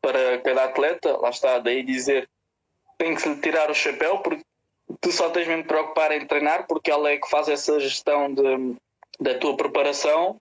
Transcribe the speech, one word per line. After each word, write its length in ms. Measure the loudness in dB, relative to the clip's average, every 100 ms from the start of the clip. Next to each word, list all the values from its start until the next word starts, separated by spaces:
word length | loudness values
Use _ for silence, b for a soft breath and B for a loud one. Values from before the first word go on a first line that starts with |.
para 380 | 0 2 2 0
cada 260 | 0 2 0
atleta, 520 | 0 0 0 -2 0
lá 120 | -2
está, 280 | 0 0 2
daí 220 | 0 -2
dizer, 440 | -2 -2 2 0 0 _ _ _ _ _ _ _
tem 180 | -4 -2
que 60 |
se 80 | -2
lhe 100 | -2
tirar 300 | 0 0 0
o 20 |
chapéu, 440 | 0 -2 0 0 0
porque 240 | -2 -6 -10 _ _ _ _ -4
tu 120 | -2
só 180 | 0 0
tens 180 | 0 -2
mesmo 140 | -4
de 60 | 0
preocupar 440 | -2 0 0 0
em 140 | 0 0
treinar, 400 | 0 2 0 -2
porque 240 | -4 0
ela 180 | 2 2
é 80 | 0
que 120 | 0
faz 180 | 0 0
essa 320 | -2 0 0
gestão 540 | 0 -4 0 0 0
de, 420 | 2 2 2 -2 -8 _ _ -20 -6
da 180 | -2 0
tua 180 | -2 -2
preparação. 800 | -2 0 0 0 2 2 2 -4